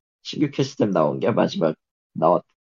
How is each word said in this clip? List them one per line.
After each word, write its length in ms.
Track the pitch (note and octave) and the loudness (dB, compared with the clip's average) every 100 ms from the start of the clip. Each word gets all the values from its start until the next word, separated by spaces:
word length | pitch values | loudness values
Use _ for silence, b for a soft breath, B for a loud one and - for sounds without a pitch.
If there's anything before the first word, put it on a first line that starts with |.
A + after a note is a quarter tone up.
| _ _ | _ _
신규 280 | - - D3 | -12 -4 -2
캐시템 400 | C#3 C#3 - A#2 | -2 -4 -2 0
나온 300 | F2 D2+ C2+ | 2 0 0
게 100 | G2 | 0
마지막 440 | - F2 G2 D#2+ D2+ _ _ _ | 0 0 0 -2 -2 _ _ _
나왔-, 280 | - D#2+ F2 - _ | -2 2 2 -2 _